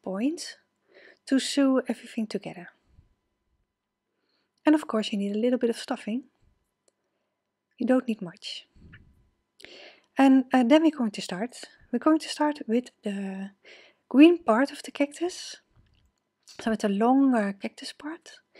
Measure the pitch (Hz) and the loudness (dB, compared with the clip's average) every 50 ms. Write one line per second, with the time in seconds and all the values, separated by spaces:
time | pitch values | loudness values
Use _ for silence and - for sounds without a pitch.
0 | - 196 185 196 226 285 330 370 - - - _ _ _ _ _ _ _ _ - | -10 -10 -6 -4 -4 -4 -4 -6 -10 -14 -18 _ _ _ _ _ _ _ _ -20
1 | - - - _ _ - 269 262 - - - - 277 269 262 254 254 - 233 - | -20 -20 -20 _ _ -2 0 0 0 0 0 2 2 2 2 2 0 -2 -6 -8
2 | - 240 - - 220 214 - 196 - 165 165 185 175 - - _ _ _ _ _ | -10 -12 -8 -8 -6 -6 -6 -8 -10 -12 -16 -16 -18 -20 -20 _ _ _ _ _
3 | _ _ _ _ _ _ _ _ _ _ _ _ _ _ _ _ _ _ _ _ | _ _ _ _ _ _ _ _ _ _ _ _ _ _ _ _ _ _ _ _
4 | _ _ _ _ _ _ _ _ _ _ _ _ - 302 302 311 - - - 220 | _ _ _ _ _ _ _ _ _ _ _ _ 2 2 2 2 2 -2 -4 -4
5 | 214 - - 202 202 202 202 214 220 254 254 247 247 233 226 - - - 262 208 | -4 -4 -4 -4 -4 -4 -2 -2 0 0 0 0 0 -2 -2 -4 -6 -8 -8 -8
6 | - - 214 254 302 _ _ _ _ _ _ _ _ _ _ _ _ _ _ _ | -8 -8 -8 -8 -8 _ _ _ _ _ _ _ _ _ _ _ _ _ _ _
7 | _ _ _ _ _ _ _ _ _ _ _ _ _ _ _ - 233 226 254 262 | _ _ _ _ _ _ _ _ _ _ _ _ _ _ _ -6 -2 0 0 0
8 | 254 254 220 - 190 170 175 208 - - - - - _ _ - - - - - | 0 -2 -6 -6 -8 -14 -16 -16 -18 -16 -16 -16 -18 _ _ -20 -20 -20 -20 -20
9 | _ _ _ _ _ _ _ _ _ _ _ _ - - - - - - - _ | _ _ _ _ _ _ _ _ _ _ _ _ -20 -20 -20 -20 -20 -20 -20 _
10 | _ _ _ - 269 269 262 269 254 262 - 254 254 233 285 311 330 311 302 - | _ _ _ 4 6 6 6 6 4 4 2 2 4 6 4 6 4 4 2 0
11 | 240 220 - - - - 190 175 214 247 - - - - _ _ _ _ - 240 | -4 -6 -6 -8 -10 -10 -8 -8 -8 -10 -10 -14 -20 -20 _ _ _ _ -6 -2
12 | - 311 311 320 - - - - 302 302 294 294 - - 220 247 247 - - _ | 2 2 2 2 0 -4 -6 -2 -2 -2 -2 -4 -4 -2 -2 -2 -2 -4 -10 _
13 | - 214 202 196 196 190 190 190 196 196 - _ _ - - - - _ _ _ | -10 -8 -8 -8 -8 -8 -10 -10 -12 -14 -16 _ _ -20 -20 -20 -20 _ _ _
14 | _ - - 254 302 339 349 339 - - 214 220 277 277 - - - - - - | _ 2 6 8 8 8 8 4 2 0 2 2 2 0 -4 -8 -16 -10 -4 -4
15 | 285 285 285 - 330 359 - - - - - - _ _ _ _ _ _ _ _ | -4 -4 -4 -6 -6 -6 -8 -8 -14 -16 -18 -20 _ _ _ _ _ _ _ _
16 | _ _ _ _ _ _ _ _ _ - - - - 233 220 208 - 208 202 196 | _ _ _ _ _ _ _ _ _ -20 -16 -8 -6 -4 -4 -2 -2 -2 0 0
17 | 226 240 262 269 277 269 254 226 202 202 196 202 - 220 - - 359 - - - | 2 2 4 4 4 4 2 2 0 -2 -4 -8 -10 -12 -12 -14 -18 -18 -16 -14
18 | - 294 320 339 - - - - _ _ _ - | -14 -14 -14 -14 -16 -20 -20 -20 _ _ _ -20